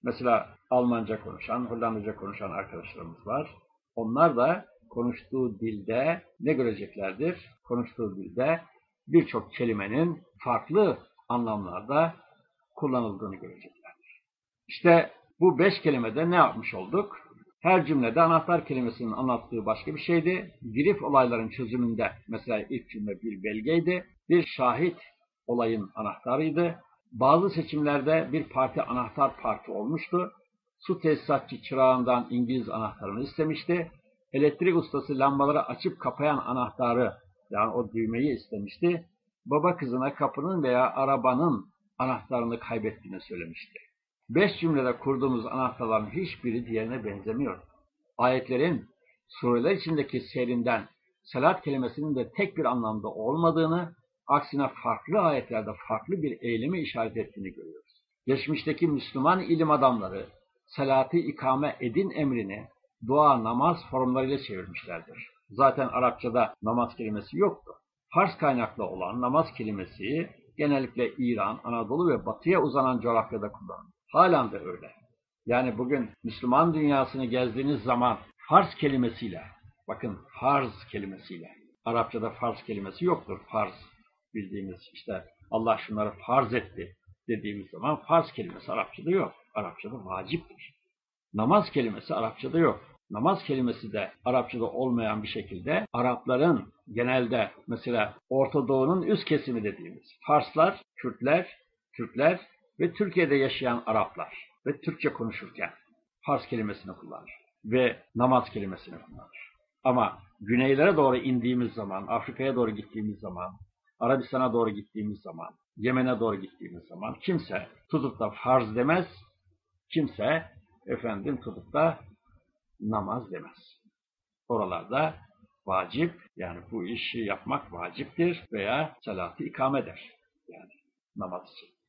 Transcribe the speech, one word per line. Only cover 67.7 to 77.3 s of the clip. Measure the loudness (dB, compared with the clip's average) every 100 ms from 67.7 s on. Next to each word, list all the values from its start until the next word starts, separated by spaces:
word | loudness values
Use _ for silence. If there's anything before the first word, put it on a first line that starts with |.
| -20 _ _ _
Fars | 2 2 2
kaynaklı | 2 2 -2 -4
olan | -6 -4 -6 -2
namaz | 0 2 0 -4
kelimesi | -6 -6 -8 -8 -4 -4 -4 -12 _ -2
genellikle | 0 2 0 -2 -2 0
İran, | -2 0 0 -2
Anadolu | -4 -4 -2 0 2
ve | 2 -2
Batı'ya | -4 2 2
uzanan | 4 2 2 2
coğrafyada | 2 2 0 -4 -6
kullanılır. | -10 -16 -16 -18 _ _
Halen | 6 6 6 2
de | -4
öyle. | -10 -12 -14 -20 _ _ _ _ 0
Yani | 2 2 -2
bugün | 0 0 -2 -8
Müslüman | -10 -4 2 4 4
dünyasını | 4 4 4 2 -2
gezdiğiniz | -2